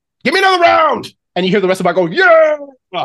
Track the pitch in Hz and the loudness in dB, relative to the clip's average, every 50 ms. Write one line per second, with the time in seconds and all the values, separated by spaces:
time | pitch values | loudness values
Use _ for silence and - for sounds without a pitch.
0 | _ _ _ _ - 240 320 381 381 381 381 359 339 339 - 330 320 302 247 214 | _ _ _ _ -6 -4 -2 0 0 0 0 2 2 2 2 2 0 0 -2 -4
1 | - - - _ _ _ - 180 185 190 175 208 185 180 185 185 185 175 170 185 | -8 -12 -18 _ _ _ -8 -4 -4 -2 -2 0 0 0 -2 -2 -2 -2 0 0
2 | 180 165 180 330 381 359 330 320 320 311 302 294 285 277 262 _ _ _ 180 170 | -2 -2 0 0 2 4 4 4 4 2 0 -4 -8 -14 -20 _ _ _ -10 -10
3 | 147 | -10